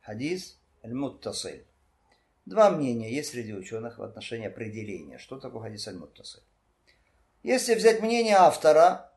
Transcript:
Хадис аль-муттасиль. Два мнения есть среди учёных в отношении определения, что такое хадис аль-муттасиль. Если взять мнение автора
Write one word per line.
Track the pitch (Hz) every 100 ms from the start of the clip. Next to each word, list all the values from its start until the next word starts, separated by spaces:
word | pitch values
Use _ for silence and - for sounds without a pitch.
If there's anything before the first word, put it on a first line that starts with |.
Хадис | - 107 143 185 - _ _ _
аль-муттасиль. | 110 123 139 - 110 - 92 69 _ _ _ _ _ _ _ _ -
Два | 185 208
мнения | 165 139 117 110
есть | 131 147
среди | 123 107
учёных | 101 92 113 117 110
в |
отношении | 107 107 - 113 104
определения, | - 110 107 104 95 73 -
что | - 135
такое | 131 117
хадис | 110 107 107
аль-муттасиль. | 92 76 _ - - _ _ _ _ _ _ _ _ _ _
Если | 226 254 240 220
взять | 214 220
мнение | 220 233 226 202
автора | 175 143 160 151 175 - -